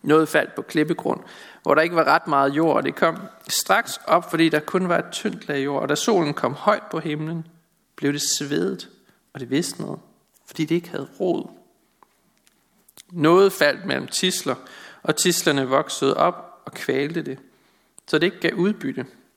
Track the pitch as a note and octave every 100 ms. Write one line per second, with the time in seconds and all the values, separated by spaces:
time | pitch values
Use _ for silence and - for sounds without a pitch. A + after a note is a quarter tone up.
0 | C#3+ D#3 D#3 - - - - D#3 D#3 E3+
1 | - - - - - - - D3 E3 E3+
2 | C#3+ D#3 E3+ C#3+ C#3 C#3+ E3 - C#3+ D3
3 | E3+ E3+ F#3+ - - - - G3 A#3 -
4 | - E3 E3+ E3 E3 D3+ D3+ F#3 F#3 E3+
5 | E3+ - G#3+ - - C#3+ C#3 C#3 C#3 D3
6 | - G3+ D3+ C#3+ B2+ C#3 - G#3 - E3
7 | D#3+ D3+ D#3 E3+ D#3+ _ _ _ _ -
8 | C#3 C#3+ - - C#3+ C#3+ F#3 F#3 - _
9 | _ _ _ - A#2+ C3+ F3 - - -
10 | _ _ _ _ - - - E3+ E3+ -
11 | C#3 - F#3 - - - _ _ _ _
12 | _ _ _ _ _ _ _ _ _ -
13 | - F3 D3+ F3+ G3 F#3+ D3 C#3 F3+ C3+
14 | - - F#3 - C#3+ B2+ - - - -
15 | - D3+ F3+ E3+ - C#3+ B2+ C3+ D#3 -
16 | C3+ - E3+ F3 - - - - - C3
17 | C#3+ E3 C#3+ C3 - _ _ _ _ -
18 | - D#3 F3 - E3+ F#3+ F#3 G#3 C3+ B2+
19 | B2+ - _